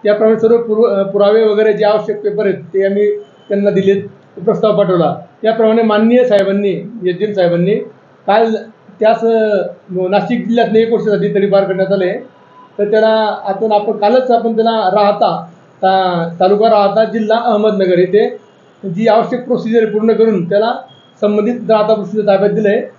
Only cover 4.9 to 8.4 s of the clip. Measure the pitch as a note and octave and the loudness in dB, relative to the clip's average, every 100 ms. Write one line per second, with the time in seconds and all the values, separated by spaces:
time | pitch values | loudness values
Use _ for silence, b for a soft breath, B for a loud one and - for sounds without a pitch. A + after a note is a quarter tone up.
4.9 | F3+ D3+ C#3 - _ G#3+ A3+ A3 A3+ A3+ | 2 0 -4 -14 _ -4 0 2 2 2
5.9 | G#3 A3+ A#3+ A#3+ G3+ G3 G3 G3+ D#3+ - | 2 4 2 4 2 0 -2 -2 -4 -10
6.9 | - F3+ F3 G#3 F#3+ F3 E3+ F3+ A#3 - | -6 -6 -4 -4 0 0 0 0 -2 -4
7.9 | - _ _ - G#3 | -18 _ _ 0 2